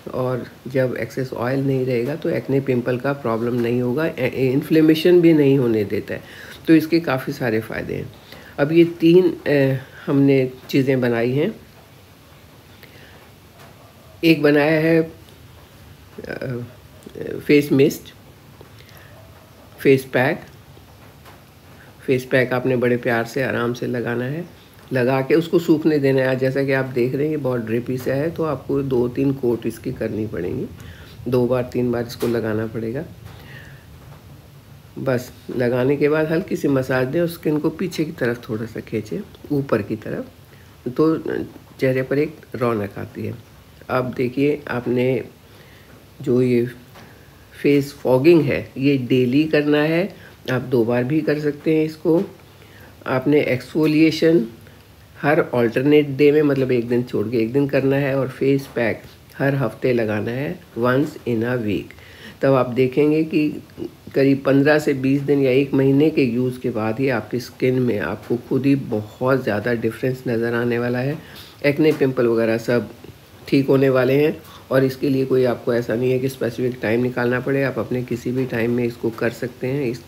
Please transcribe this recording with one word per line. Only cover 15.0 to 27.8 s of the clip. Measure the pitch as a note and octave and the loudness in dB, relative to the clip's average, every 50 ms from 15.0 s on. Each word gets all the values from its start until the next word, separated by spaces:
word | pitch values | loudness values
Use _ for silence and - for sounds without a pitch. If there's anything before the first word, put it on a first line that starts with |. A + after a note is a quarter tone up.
| E3 E3 - - - - - - - - - - - - - - - - - - - - - - - | 2 0 -6 -18 -20 -20 -20 -20 -20 -20 -20 -20 -20 -20 -20 -20 -20 -20 -20 -20 -20 -20 -18 -16 -14
uh, | - - - - C3 B2 A#2+ A#2+ - - - - - - - - - - - - - - - - | -12 -12 -10 -8 -8 -8 -8 -10 -14 -18 -20 -20 -20 -20 -20 -20 -18 -14 -12 -10 -10 -10 -4 2
face | - D3 D3 C#3+ - | 4 4 4 4 4
mist, | - C3+ C#3 E3+ - - - - - - - - - - - - - - - - - - - - - - - - - - - - - - - - - - - - - - | 4 4 4 4 2 -2 -12 -18 -20 -20 -20 -20 -20 -20 -20 -20 -20 -20 -20 -20 -20 -20 -20 -20 -20 -20 -20 -20 -20 -20 -20 -20 -20 -20 -20 -20 -20 -20 -20 -20 -8 0
face | - C#3+ C3+ C3+ C3+ | 4 4 4 4 2
pack। | - - B2 B2+ D3 F#3+ - - - - - - - - - - - - - - - - - - - - - - - - - - - - - - - - - - | 0 -2 0 0 0 -2 -4 -8 -18 -20 -20 -20 -20 -20 -20 -20 -20 -20 -20 -20 -20 -20 -20 -20 -20 -20 -20 -20 -20 -20 -20 -20 -20 -20 -20 -20 -20 -20 -8 -4
face | - C3 B2+ - | -2 -2 -2 -2
pack | - C#3+ C3 A#2+ - B2+ | 0 0 0 0 0 -2
आपने | B2 B2 C3 B2+ | -2 -2 -2 0
बड़े | A#2+ B2 A#2+ A#2+ | 0 0 0 0
प्यार | A#2 - B2+ A#2 A2+ A#2 | 0 -2 -2 -2 -2 -2
से | - - C#3 B2+ | -4 -4 -4 -4
आराम | G#2+ A2 A#2 A#2+ A#2+ B2 | -2 -2 -2 -2 -4 -4
से | - B2 | -4 -6
लगाना | A#2+ B2 A#2+ A2 A#2 A#2 A#2+ B2 | -6 -4 -4 -4 -4 -4 -4 -6
है, | C3 D3 E3+ F3 - - - - - - - - - C3 | -6 -6 -8 -10 -12 -16 -20 -20 -20 -20 -20 -10 -6 -2
लगा | C3 A#2+ C3 C3+ C3+ | 0 0 2 0 0
के | C3 C3 D3+ | 0 2 2
उसको | E3 E3 - F#3+ E3+ | 0 2 2 0 0
सूखने | E3+ F3+ D#3+ D3 D#3+ D#3 D3+ C#3+ | 2 2 2 4 2 2 2 2
देना | C#3 C3+ C3+ C3+ | 2 2 2 2
है। | C3 C3 C3 | 2 0 0
जैसा | B2 C3 C3 C3+ C#3 C3+ | 0 0 0 0 0 -2
कि | C#3 | 0
आप | C3+ C3+ C3 | 0 -2 -2
देख | B2+ C3 B2 A#2 C3+ D3 | -2 -2 -2 -2 0 0
रहे | C3+ D3 | -2 -2
हैं | D#3 | -2
ये | D#3 | -2
बहुत | D3 C#3 C3 B2+ A#2+ | -2 -2 -2 -2 -2
drippy | A2 A2 A2+ A#2+ | -4 -2 -4 -4